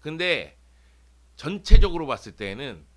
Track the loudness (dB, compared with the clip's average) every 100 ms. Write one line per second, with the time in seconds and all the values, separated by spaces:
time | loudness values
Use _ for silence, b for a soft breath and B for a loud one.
0 | -12 -6 -2 -2 -6 -18 -20 b b b
1 | _ _ _ -14 -10 -10 6 6 6 0
2 | -6 -8 -8 -12 -10 -10 -12 -14 -20